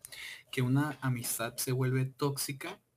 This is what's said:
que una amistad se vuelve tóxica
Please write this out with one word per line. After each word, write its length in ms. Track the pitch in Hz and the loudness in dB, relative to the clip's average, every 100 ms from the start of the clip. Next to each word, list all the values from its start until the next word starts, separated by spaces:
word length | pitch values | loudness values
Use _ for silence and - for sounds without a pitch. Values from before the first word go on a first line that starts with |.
| - - - - - | -18 -14 -12 -14 -6
que 100 | - | 0
una 360 | 123 135 151 139 | 4 4 4 0
amistad 540 | 131 120 113 - 113 - | 0 0 -2 -2 -4 -2
se 140 | - | -2
vuelve 320 | 127 127 131 131 | 2 2 2 0
tóxica 760 | - 143 139 - 139 165 - _ | 0 -2 0 -4 -6 -8 -10 _